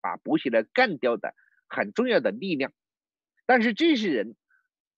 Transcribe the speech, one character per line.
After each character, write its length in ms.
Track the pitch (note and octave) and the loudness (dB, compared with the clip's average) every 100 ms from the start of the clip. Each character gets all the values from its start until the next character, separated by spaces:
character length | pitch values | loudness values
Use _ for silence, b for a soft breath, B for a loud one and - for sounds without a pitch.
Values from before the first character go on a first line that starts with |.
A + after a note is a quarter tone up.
把 160 | F#2 - | -8 -6
薄 200 | - D4 | -2 -2
熙 120 | C#3 | 0
来 140 | A2+ | 0
干 340 | - - B3+ C#3+ | 0 0 0 0
掉 200 | B2 G#2+ | -2 -2
的 160 | - - _ _ - | -6 -10 _ _ -10
很 260 | - G#2 | -6 -4
重 140 | G#3 B3+ | -2 0
要 120 | F#3+ | 2
的 120 | A2+ | 0
力 240 | A2 F#3+ C#3+ | -4 -4 -4
量， 180 | B2+ _ _ _ _ _ _ _ - | -4 _ _ _ _ _ _ _ 2
但 160 | B3+ | 4
是 120 | A#3 | 2
这 220 | G3+ E4 B3+ | 2 2 2
些 140 | G#3 | 0
人 260 | A#2+ G#2+ G#2+ _ _ _ _ _ | -2 -4 -10 _ _ _ _ _